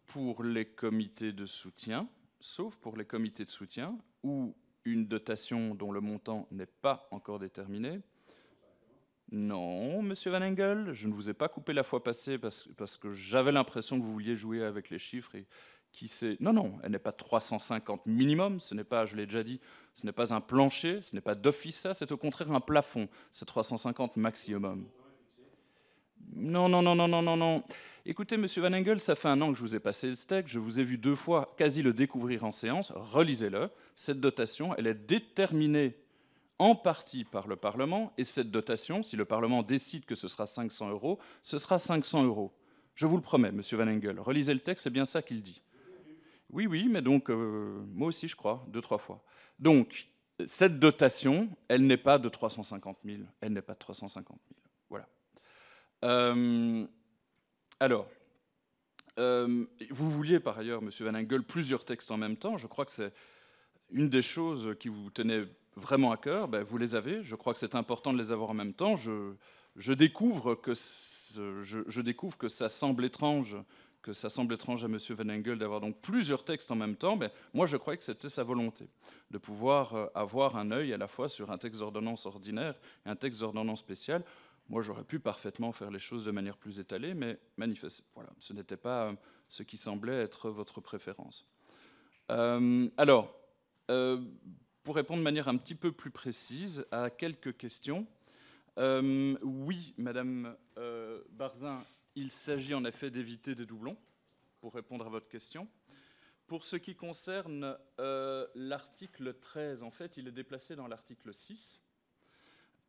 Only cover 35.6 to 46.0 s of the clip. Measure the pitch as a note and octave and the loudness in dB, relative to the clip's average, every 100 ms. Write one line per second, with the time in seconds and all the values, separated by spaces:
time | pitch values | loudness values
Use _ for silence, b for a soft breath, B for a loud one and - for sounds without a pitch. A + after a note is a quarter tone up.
35.6 | D3+ D3 C3+ - b b b b b _ | 4 6 4 0 b b b b b _
36.6 | G3 A3+ F3+ D#3 - B2+ A2+ G#2 G2 G2 | 6 8 4 0 -4 -6 -4 -4 -4 -2
37.6 | G#2 G#2+ C#3 F#3+ A3 - B2+ - A#2 G#2+ | 0 0 0 0 -2 -2 -2 0 0 0
38.6 | G#2+ A2+ - F3+ A3 A2 G#2 A2 A2+ B2 | 0 -2 0 -2 -2 -2 0 2 4 2
39.6 | G#2+ C3+ - D#3+ - A2+ F#2 - G#2+ - | 2 0 0 -6 -6 -6 -6 -4 -4 -4
40.6 | A2+ - G#2 G#2 B2+ G3+ B B - D3 | -6 -4 -4 -2 -2 -2 B B -6 -4
41.6 | - F#3 - D#3+ C#3 D#3 C3 G#2+ G2 - | 2 4 4 2 2 4 4 4 -4 -8
42.6 | b b b - D#3 F3 - D3 A2 G2 | b b b 0 2 2 4 4 4 2
43.6 | G2+ A2+ A2 G#2+ G2+ F#2+ A2+ C#3 C#3 C3+ | -2 0 2 2 -2 -4 0 2 2 2
44.6 | - F#3 C#3+ B2+ C3+ E3 - A#2 G2 F2+ | 0 -2 -2 0 0 0 -2 -8 -8 -16
45.6 | _ B B B | _ B B B